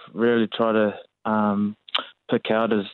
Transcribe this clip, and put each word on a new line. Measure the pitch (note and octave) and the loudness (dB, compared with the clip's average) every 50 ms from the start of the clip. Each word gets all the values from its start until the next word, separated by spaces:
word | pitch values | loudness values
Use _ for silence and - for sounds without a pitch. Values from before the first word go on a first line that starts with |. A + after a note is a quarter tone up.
| - - - | -16 -12 -4
really | G#2 A2+ A#2+ A#2 A#2 A2 G#2 | 0 2 2 2 2 2 0
tried | - - A#2 A2+ A2 | 0 0 0 2 2
to, | A2 G#2+ G#2 G2 - - _ _ _ - | 2 2 0 0 -4 -10 _ _ _ -4
um, | A2+ G#2+ G#2+ G#2+ G#2 G2+ G2+ G#2 G#3 G#3+ - _ - - - - - - _ _ - | -2 0 0 2 0 0 0 -2 -2 -4 -8 _ -8 -6 -6 -6 -8 -14 _ _ -2
pick | B2+ A#2 - - | -2 -2 0 0
out | A2 A2 A2+ A2 A2 | 0 0 0 0 0
is | G#2 G2 G2 | -2 -2 -4